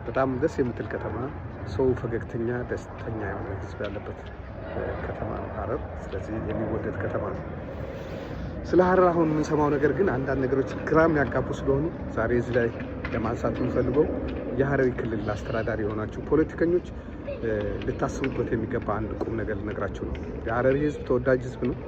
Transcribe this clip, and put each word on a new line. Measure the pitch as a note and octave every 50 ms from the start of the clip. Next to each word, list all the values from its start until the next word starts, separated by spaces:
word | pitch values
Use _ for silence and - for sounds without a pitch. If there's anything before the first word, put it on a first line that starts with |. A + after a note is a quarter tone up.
| -
በጣም | - A#2 B2+ C3+ C3+ C3
ደስ | B2 C#3 E3 -
የምትል | - C3+ A#2+ A2+ - -
ከተማ፣ | G#2 - G#2 - A2 - A#2 B2 C#3+ D3+ - - - - - -
ሰው | - - - C3+ C3 B2
ፈገግተኛ፣ | - - A#2+ A#2 A2 F#2+ - - A#2 A#2 A#2 B2 B2 B2
ደስተኛ | - A2 F#2 - - - - - A2 A2+ A2 G#2
የሆነ | F#2+ F#2+ G2+ G2 F#2+ F#2+
ህዝብ | G2 - - - -
ያለበት፣ | G#2+ G#2 G2+ G#2 - - - - - - - - - - - - -
እ፣ | - - - - - - -
ከተማ | - - - - A2 G#2+ A2
ነው | G2+ G2 F#2+
ሐረር። | - G#2+ G2 G2 A#2+ D#3 - - - -
ስለዚህ | - - G2+ F#2+ - - G#2+ A2 F2+
የሚወደድ | G#2 G#2+ A2 A2 G#2 A2 G#2+ G#2 A2 G2
ከተማ | G2+ F#2 - - A2+ G2+ G2
ነው። | F2+ - - - - - - - - - - - - - - - - - - - - - - - - - -
ስለ | - - F3 F#3
ሐረር | F3+ F#3 F#3 F#3
አሁን | F3+ E3+ E3+ E3
የምንሰማው | D#3 D3+ D#3 D3+ - D#3 D3 D3+ D3
ነገር | D3 C#3 C#3+ C#3+ C3+
ግን | C3+ G3 F#3
አንዳንድ | B2 A#2+ C3+ C#3 C3+ C#3
ነገሮች | C3+ B2 C3+ C3 C3 - - - -
ግራ | - D#3+ D#3+
የሚያጋቡ | D#3+ E3 D#3+ D3 C#3 - - C3+ B2 - A2+
ስለሆኑ | - - C#3 C3+ C#3+ D3+ E3+ - - - -
ዛሬ | - A#2+ A2 A2+ A#2+
እዚህ | A#2+ A#2 A2+ A#2
ላይ | B2+ A#2 A#2 A2+ - - - - - - -
ለማንሳት | - A2+ G#2+ A2 A#2 - - A#2+ A2+
የምፈልገው | - C3 A#2+ - C3 B2 B2+ B2+ C#3+ D#3+ - - - - - - - - - -
የሐረሪ | A#2+ C3+ C#3 C#3+ C3+ C3+ B2 A#2+
ክልል | - - A2+ A2 G#2+ G#2
አስተዳዳሪ | G#2+ G#2 G2 - - - A2 A2 A2+ A2 G#2+
የሆናችሁ | A2 A2 A2 A2 G#2+ G#2 - - -
ፖለቲከኞች፣ | - D3+ D3 D#3+ D#3 - - E3+ E3 F3 F3+ - - - - - - - - - - -
እ፣ | - - A2+ G#2+ G#2 G#2 G#2 G2 -
ልታስቡበት | - C3 B2+ - D#3 C3+ - - C#3 C3 B2 B2+ A#2 -
የሚገባ | C3 A2+ A2 G#2+ - A#2 G#2+ - G#2
አንድ | G#2 G#2+ G2+ G2+
ቁም | - - - A2+
ነገር | A2+ G#2+ G#2 G#2+
ልነግራችሁ | G2+ G2+ G#2+ G2+ G#2+ G#2 F#2+ F#2+ - -
ነው። | - - - - - - -
የሐረሪ | - A2+ A2+ A#2+ B2 C3 C3+ C#3+
ህዝብ | D3 D3+ D3 - -
ተወዳጅ | - C3+ B2 B2 C3 C3 B2+ B2
ህዝብ | B2+ A#2 A#2+ B2
ነው። | B2 D3+ - -